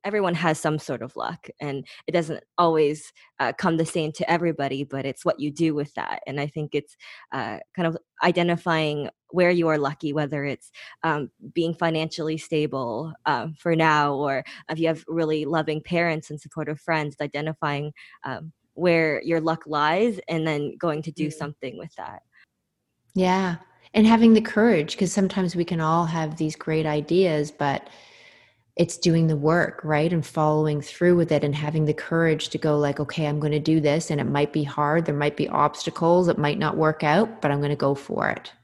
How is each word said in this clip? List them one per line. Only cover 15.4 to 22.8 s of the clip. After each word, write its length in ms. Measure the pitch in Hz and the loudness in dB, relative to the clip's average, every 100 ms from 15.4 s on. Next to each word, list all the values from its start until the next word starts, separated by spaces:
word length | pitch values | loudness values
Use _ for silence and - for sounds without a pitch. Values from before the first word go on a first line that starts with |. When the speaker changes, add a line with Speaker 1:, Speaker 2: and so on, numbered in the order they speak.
| 147 | 0
Speaker 1:
loving 360 | 160 156 156 | -2 -2 -4
parents 480 | - 175 170 165 - | -2 0 0 -2 -6
and 100 | 151 | -14
supportive 400 | - - 147 151 | -12 -10 -8 -8
friends, 360 | - 160 147 - | -2 -2 -2 -6
identifying, 760 | 147 143 180 156 151 143 151 - - - | -6 -4 -6 -4 -4 -4 -6 -10 -20 -14
um, 300 | - 120 160 _ _ - | -10 -10 -12 _ _ -2
where 460 | 175 165 160 143 | 2 4 2 0
your 180 | - 165 | 0 0
luck 220 | 160 160 147 | 0 -2 -2
lies 540 | 151 151 175 233 190 - | 0 2 2 0 -2 -4
and 200 | 165 160 | -2 -2
then 300 | 147 147 - | -2 -4 -4
going 240 | 170 151 | -4 -4
to 100 | 160 | -6
do 160 | 151 151 | -6 -6
Speaker 2:
Mm. 60 | |
Speaker 1:
something 440 | 147 147 151 131 - | -4 -10 -10 -12 -12
with 140 | 156 - | -16 -14
that. 260 | - - _ _ _ _ _ _ | -14 -16 _ _ _ _ _ _